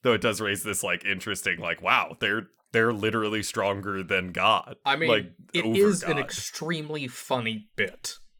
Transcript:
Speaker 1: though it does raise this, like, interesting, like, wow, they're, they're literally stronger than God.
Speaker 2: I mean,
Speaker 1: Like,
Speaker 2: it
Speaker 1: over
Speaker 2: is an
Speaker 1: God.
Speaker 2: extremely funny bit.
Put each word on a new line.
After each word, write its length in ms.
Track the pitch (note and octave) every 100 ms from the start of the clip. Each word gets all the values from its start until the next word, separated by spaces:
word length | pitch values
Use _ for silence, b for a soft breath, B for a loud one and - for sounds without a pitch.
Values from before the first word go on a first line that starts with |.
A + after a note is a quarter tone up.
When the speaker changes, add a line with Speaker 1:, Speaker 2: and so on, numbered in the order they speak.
Speaker 1:
though 100 | B2+
it 80 | A2
does 180 | A#2 G2+
raise 240 | G#2+ G2
this, 200 | G#2+ F#2+
like, 220 | F#2+ F2+ G2
interesting, 540 | F#2+ A2 F#2+ G2 E2+
like, 220 | E2+ E2+
wow, 340 | F2 B2 E2 -
they're, 280 | G#2+ G#2+ - _ _
they're 220 | A#2 A2+
literally 500 | G#2+ A2 A2+ G#2+ G#2+
stronger 600 | G2 A#2 G2+ G2 G2 F#2+
than 280 | F#2 F#2+ F#2
God. 460 | F2 G2 G2+ - - C#3
Speaker 2:
I 100 | C#3
mean, 140 | D#3+
Speaker 1:
Like, 220 | A2 F#2 - -
Speaker 2:
it 120 | E3+ A2
Speaker 1:
over 120 | F#3+
Speaker 2:
is 260 | G#3 F3+
an 100 | -
Speaker 1:
God. 60 | C#3+ -
Speaker 2:
extremely 800 | - - - D#3+ E3 D3+ D3+ C3+
funny 600 | - - B2+ A2+ A2 - -
bit. 420 | G2 - - - -